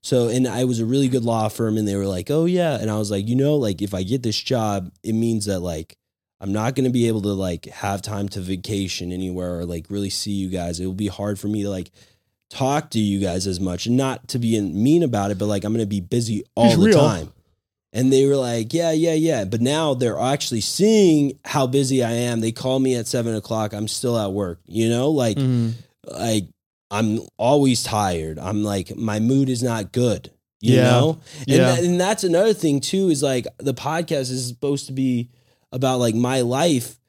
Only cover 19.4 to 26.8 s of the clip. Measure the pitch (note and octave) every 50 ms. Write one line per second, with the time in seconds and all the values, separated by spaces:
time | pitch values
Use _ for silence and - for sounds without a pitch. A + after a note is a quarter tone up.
19.4 | G2+ F#2+ G#2 A2+ A#2 B2+ C#3+ D#3 E3 D3+ C#3 B2 B2+ A#2+ G#2 D2 A2 B2+ C#3 C#3+
20.4 | - - B2+ A2+ G#2 - - - F3+ G#3+ A3+ A3 G3+ F3+ D#3+ D3+ C#3+ C#3 - -
21.4 | _ - - D#3 C3+ B2+ B2+ C#3 C#3+ B2+ C3+ C3 A#2+ A2+ A#2 A#2 B2 A#2+ A#2+ A2+
22.4 | A2+ A2+ A2+ - - C3 C3 C3+ C3+ C3 B2+ A#2+ A2 - - B2+ A#2 A#2 A2+ A2
23.4 | G2 - A2+ A2 A2 G#2+ G#2 G#2 G#2+ G#2+ - - - B2+ A#2 A#2 G#2+ G2 F#2+ G2+
24.4 | G2+ F2+ E2+ - _ - E2 G#2+ A2+ A2+ A#2 A#2+ B2+ D3 D#3+ D3 B2+ A#2 G#2 C#3
25.4 | C#3 B2+ B2+ A#2+ A#2 A2+ A2+ A#2 - _ _ _ _ - - - F#2+ A#2 A2 G#2+
26.4 | F#2 D#2 _ _ _ _ _ _